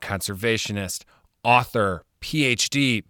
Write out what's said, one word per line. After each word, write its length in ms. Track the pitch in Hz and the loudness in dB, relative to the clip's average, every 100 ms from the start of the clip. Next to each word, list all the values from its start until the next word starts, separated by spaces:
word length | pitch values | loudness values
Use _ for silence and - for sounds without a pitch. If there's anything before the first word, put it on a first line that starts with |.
| - 98 - | -6 -6 -4
conservationist, 720 | 95 117 113 - 101 92 - - _ _ _ | -2 0 0 -2 -4 -6 -8 -12 _ _ _
author, 600 | 117 123 123 117 98 85 - _ | 4 4 4 0 0 -2 -8 _
P 260 | - 156 135 | -4 0 2
H 240 | 117 - | 2 0
D, 320 | 143 135 110 | 2 2 0